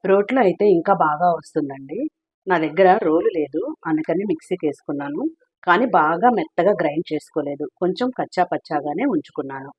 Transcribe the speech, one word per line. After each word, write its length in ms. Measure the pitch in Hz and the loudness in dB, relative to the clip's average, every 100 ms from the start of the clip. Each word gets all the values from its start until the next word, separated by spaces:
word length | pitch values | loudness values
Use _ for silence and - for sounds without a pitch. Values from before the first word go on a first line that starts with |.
| 185 | 4
రోట్లో 300 | 196 202 262 247 | 2 4 2 2
అయితే 180 | 170 208 175 | 4 4 4
ఇంకా 180 | 165 185 | 2 2
బాగా 260 | 160 151 175 165 | 2 2 0 0
వస్తుందండి. 600 | 151 160 143 135 135 175 311 _ _ _ - | -4 -6 -6 -10 -12 -8 -8 _ _ _ -2
నా 60 | 175 160 | 0 0
దగ్గర 240 | 156 185 202 180 | 4 4 6 4
రోలు 220 | 160 226 175 | 2 0 -2
లేదు, 240 | 143 151 247 311 165 | -4 -4 -8 -8 -4
అందుకని 340 | 156 156 170 208 | -4 -2 -2 -2
మిక్సీకి 360 | 160 - 180 156 | -6 -4 -4 -4
వేసుకున్నాను. 560 | 139 - 143 143 151 302 - _ _ - | -6 -8 -8 -6 -6 -6 -8 _ _ 0
కానీ 180 | 175 247 185 | 2 4 2
బాగా 320 | 156 170 233 220 | 2 4 2 2
మెత్తగా 360 | 156 - 175 208 | -4 0 2 2
గ్రైండ్ 260 | 156 147 - | 0 -2 -4
చేసుకోలేదు, 540 | 151 - - 143 143 147 _ | -6 -6 -6 -6 -6 -8 _
కొంచెం 260 | 180 185 247 - | -4 -2 -4 -4
కచ్చా 240 | 147 - 175 | -6 -2 -2
పచ్చాగానే 540 | 156 - 147 147 151 277 | -2 -4 -6 -4 -2 -2
ఉంచుకున్నాను. 580 | 180 135 - 135 135 135 | -2 -4 -10 -8 -10 -14